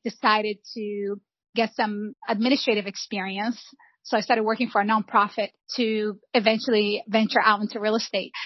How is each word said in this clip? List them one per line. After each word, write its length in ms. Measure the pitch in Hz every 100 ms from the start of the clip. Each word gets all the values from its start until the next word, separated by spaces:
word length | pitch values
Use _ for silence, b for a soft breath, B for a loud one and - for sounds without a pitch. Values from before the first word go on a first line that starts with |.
decided 540 | 233 - 240 214 214 202 -
to 480 | 233 208 202 202 202 _ _ _ 233
get 180 | 220 -
some 400 | 214 208 214 - -
administrative 580 | 214 240 277 - 208 196
experience. 800 | - - 202 190 190 220 233 - _ b b
So 140 | - 220
I 40 |
started 220 | - 220
working 260 | 220 220 240
for 120 | 214
a 40 | 202
nonprofit 640 | 220 214 220 202 - 202 _ - -
to 420 | 226 220 214 202 _
eventually 720 | 247 214 220 254 214 208 208 -
venture 340 | 214 220 240
out 180 | 214 208
into 180 | 208 220
real 160 | 214 220
estate. 380 | - 196 185 B